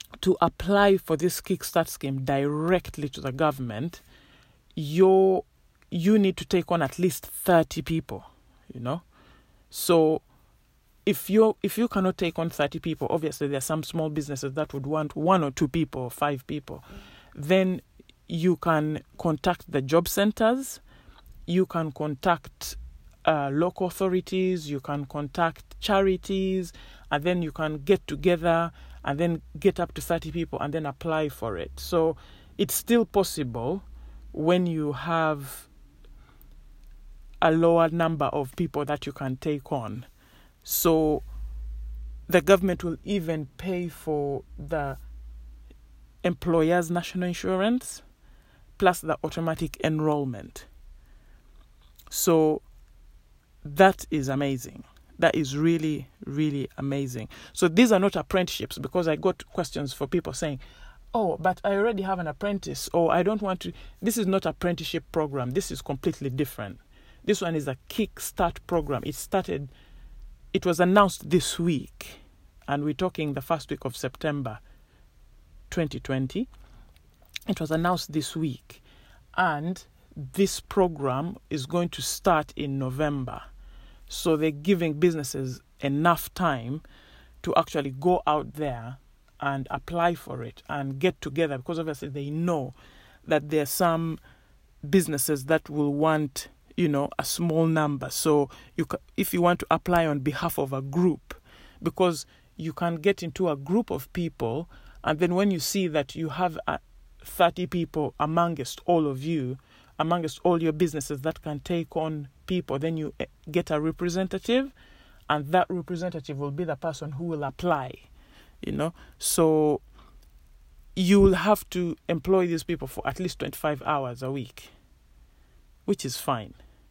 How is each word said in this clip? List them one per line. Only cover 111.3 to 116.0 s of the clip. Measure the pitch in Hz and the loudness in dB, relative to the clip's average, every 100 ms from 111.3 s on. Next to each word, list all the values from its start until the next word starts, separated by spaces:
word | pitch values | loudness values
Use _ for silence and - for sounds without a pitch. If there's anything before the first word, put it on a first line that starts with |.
| - | -6
can | 156 147 | -6 -8
take | - 170 160 170 | -4 -4 -2 -2
on | 160 156 139 _ - | -2 -4 -8 _ -4
people, | 180 - 139 | -4 -2 -2
then | 160 160 | -2 -2
you, | 151 - | -6 -6
eh, | 139 _ - | -10 _ -4
get | 165 170 | -2 0
a | 151 | 0
representative, | 160 - 175 180 190 190 - 254 269 - - - - - - | -2 -2 -2 -2 -2 -4 0 2 0 -8 -20 -20 -20 -12 -2
and | 151 143 | -2 2
that | 180 - | 2 2
representative | 185 151 175 | -2 -4 -6